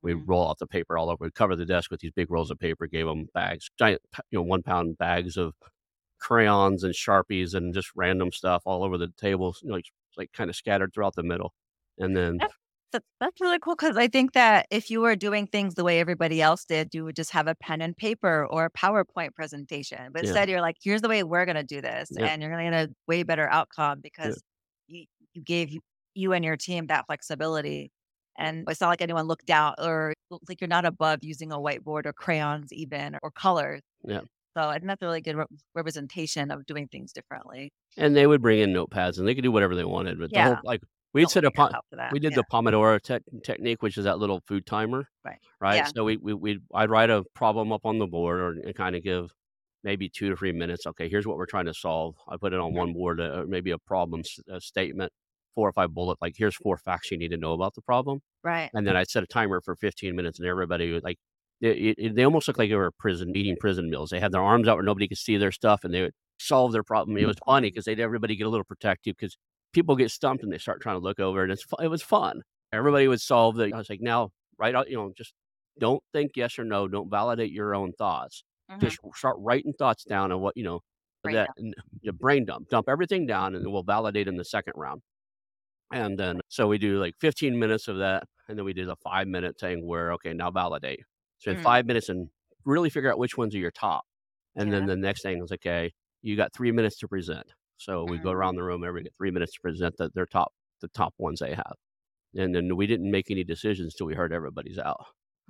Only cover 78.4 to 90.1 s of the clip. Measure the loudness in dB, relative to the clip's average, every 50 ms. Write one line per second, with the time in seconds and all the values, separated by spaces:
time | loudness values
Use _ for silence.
78.4 | _ _ _ _ _ _ -4 -2 -2 -2 -2 -6 -14 -18 -18 -4 -2 -2 -2 -2
79.4 | 0 0 0 0 0 -4 -4 _ 2 0 0 0 -2 -4 -2 0 0 0 0 0
80.4 | -2 -2 -4 -4 -6 -6 -6 -8 _ _ _ _ _ _ _ _ _ 0 2 2
81.4 | 2 0 -2 -10 -10 -10 -10 -12 -16 _ -20 -10 -8 -8 -8 0 2 4 4 4
82.4 | 2 -2 -6 -10 -8 _ 0 0 2 2 0 0 0 -2 0 -2 -2 -2 -2 -2
83.4 | -2 -2 -4 -4 -6 -4 -4 -4 0 0 0 0 0 0 0 0 -2 0 -2 -6
84.4 | -6 -4 -4 -6 -4 -6 -10 -10 -10 -10 -10 -12 _ _ _ _ _ _ _ _
85.4 | _ _ _ _ _ _ _ _ _ _ -6 -4 -2 -2 -2 -2 -2 -2 -2 -4
86.4 | -8 _ -2 0 2 2 2 2 2 0 0 0 0 -2 -4 _ 0 0 0 2
87.4 | -2 -2 0 2 2 2 2 0 -2 -4 -4 -2 0 0 0 -2 -4 _ _ _
88.4 | _ -12 -10 -8 -6 -6 -6 -6 -6 -6 -8 _ _ -4 -2 -2 -2 -2 -4 -4
89.4 | -4 -4 -6 -6 -6 -4 -4 -4 -4 -4 -4 -2 -2 -2